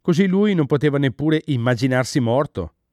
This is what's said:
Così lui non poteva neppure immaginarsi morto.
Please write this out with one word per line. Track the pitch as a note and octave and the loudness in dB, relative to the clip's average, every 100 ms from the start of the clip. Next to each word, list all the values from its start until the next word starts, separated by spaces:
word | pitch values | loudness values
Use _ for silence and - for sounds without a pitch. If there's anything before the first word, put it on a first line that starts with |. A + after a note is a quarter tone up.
Così | - D#3+ G3 | 0 2 2
lui | F#3+ G#3 | 2 2
non | F#3 | 0
poteva | C#3 D3 D3 C#3 | 0 0 0 0
neppure | C#3 - D3 D#3 - | -2 -2 -2 -2 -2
immaginarsi | C3 A#2 A#2+ C3 B2+ B2+ D3 | -2 0 0 0 0 0 -2
morto. | A#2 B2 D3+ - E2+ _ _ | 0 0 -2 -6 -10 _ _